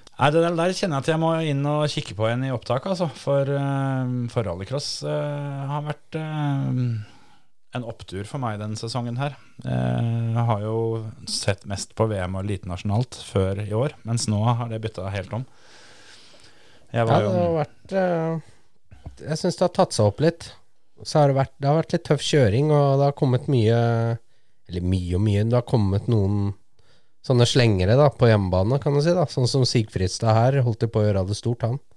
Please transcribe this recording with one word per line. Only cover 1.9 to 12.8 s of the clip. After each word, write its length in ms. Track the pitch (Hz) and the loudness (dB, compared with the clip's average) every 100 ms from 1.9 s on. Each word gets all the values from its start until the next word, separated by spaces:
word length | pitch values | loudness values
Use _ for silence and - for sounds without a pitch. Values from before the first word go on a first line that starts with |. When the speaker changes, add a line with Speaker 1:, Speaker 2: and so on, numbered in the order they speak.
| - - | -4 -6
Speaker 1:
på 140 | 101 110 | -2 -2
igjen 160 | 120 135 | 0 -2
i 40 | |
opptak, 340 | 123 - 123 190 | -4 -2 -2 -2
altså. 240 | 180 165 | -2 -4
For, 300 | - 139 139 | -4 -2 0
eh, 840 | 135 139 139 139 135 131 127 123 117 | 0 -2 -2 -2 -2 -2 -2 -2 -4
for 140 | 123 | -2
rallycross, 600 | 101 87 98 127 - - | -4 -4 -6 -6 -6 -6
eh, 600 | 147 151 147 143 143 139 139 | -6 -4 -4 -6 -8 -8 -6
har 160 | 147 | -6
vært, 320 | 147 - - | -6 -10 -10
eh, 880 | 160 156 156 143 139 135 127 123 113 104 - - - - - - | -8 -6 -2 -2 0 -2 -2 -2 -4 -8 -18 -20 -20 -20 -20 -12
en 80 | 123 | -10
opptur 400 | 117 - - 98 104 | -10 -12 -10 -10 -8
for 120 | 143 | -6
meg 200 | 120 104 | -6 -6
den 140 | 107 | -6
sesongen 440 | 107 113 123 120 120 | -6 -6 -6 -6 -4
her. 180 | 143 135 - - 127 | -6 -8 -20 -12 -4
Eh, 680 | 127 123 123 117 117 117 | -2 0 0 0 -2 0
jeg 120 | 117 117 | 0 0
har 140 | 104 | 0
jo 440 | 110 113 113 113 110 - - | -2 -2 -2 -4 -8 -12 -8
sett 400 | - - 95 98 | -4 -2 -4 -4
mest 280 | 95 - | -10 -6
på 140 | - 110 | -2 -2
V 80 | 98 | -2
M 200 | 90 95 | -4 -4
og 100 | 101 | -4
lite 180 | 95 92 | -6 -6
nasjonalt 440 | 87 | -6